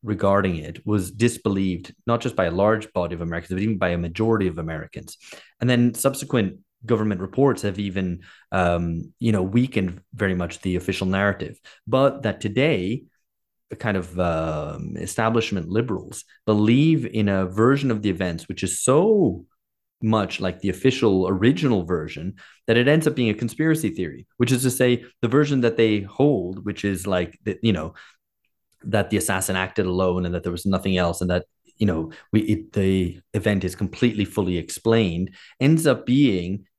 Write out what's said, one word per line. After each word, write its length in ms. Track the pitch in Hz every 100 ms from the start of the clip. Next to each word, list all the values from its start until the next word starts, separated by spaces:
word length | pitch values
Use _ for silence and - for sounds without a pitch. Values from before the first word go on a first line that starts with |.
regarding 540 | 104 104 101 98 98 85
it 280 | 76 82 -
was 260 | 104 90
disbelieved, 800 | 104 117 - - 98 98 87 - - -
not 140 | 117
just 140 | - -
by 100 | 87
a 60 |
large 400 | 87 104 110 107
body 200 | - 87 85
of 60 |
Americans, 320 | 85 82 -
but 80 | 92
even 160 | 107 101
by 120 | 92
a 80 | 87
majority 500 | 85 85 110 113 92
of 100 | 80
Americans. 600 | 80 80 - - - - - - - _
And 100 | 123
then 240 | 123 120
subsequent 680 | 117 135 131 139 127 98 - _ _ 113
government 340 | 117 107 95
reports 440 | 95 - 139 -
have 140 | 104 95
even, 440 | 101 92 92 87 - - _
um, 580 | 95 87 85 85 82 90 _
you 140 | 117
know, 100 | 104
weakened 560 | 92 110 131 117 92 87 _
very 200 | - 101 92
much 260 | 87 -
the 160 | 95 90
official 280 | - 95 95
narrative. 540 | 95 101 98 - - - _ -
But 380 | 131 139 277
that 160 | 110 -
today, 640 | 104 101 147 120 90 151 - _ _ _ _ _ _
the 60 | -
kind 220 | 113 98
of, 200 | 85 85
um, 800 | 87 82 80 78 73 76 76 78
establishment 720 | 80 - 113 117 110 98 82
liberals 560 | 101 120 98 - - - _ -
believe 600 | 104 107 120 156 156 113
in 220 | 110 104
a 180 | 98 92
version 460 | 95 113 139 139
of 100 | 110
the 80 | 104
events 380 | 87 - 82 -
which 160 | -
is 160 | - -
so 680 | - 139 202 214 143 87 - _ _ _ _ _
much 380 | 110 110 95 -
like 220 | 95 87
the 80 | 101
official 580 | 90 131 123 113 95 92
original 560 | 95 110 170 156 107
version 520 | 85 87 76 - 85 - - _ -
that 100 | 117
it 100 | 123
ends 180 | 156 156
up 100 | 131
being 140 | 117
a 40 |
conspiracy 560 | 104 120 - 160 156 117
theory, 360 | 85 87 67 - _
which 160 | 120
is 80 | 127
to 80 | 127
say 320 | 127 127 123 - _
the 60 | 117
version 320 | 135 147 139
that 160 | 120 113
they 240 | 113 104
hold, 680 | 98 - 143 127 87 95 101
which 200 | 98 101
is 200 | 92 95
like, 320 | 92 90 -
the, 160 | - 95
you 120 | 117
know, 200 | 92 92 - - _ _ _ _ _ _ _ -
that 240 | 107 95
the 80 | 101
assassin 400 | - 92 95 92
acted 280 | 95 - 92
alone 400 | 90 92 90 90
and 80 |
that 100 | 87
there 100 | 92
was 120 | 87 101
nothing 300 | 95 98 92
else, 220 | 87 85
and 100 | 90
that, 140 | 87 - _ _ _
you 100 | 101
know, 280 | 82 80 - -
we, 80 | 110
it, 280 | 107 107 -
the 480 | - 95 95 90 90 _
event 320 | 107 101 101 90
is 100 | -
completely 480 | 95 - 123 107
fully 340 | 98 - 92 87
explained, 800 | - - 113 113 101 82 92 - - _
ends 260 | 135 160 156
up 200 | 123 -
being 600 | 131 139 98 87 101 -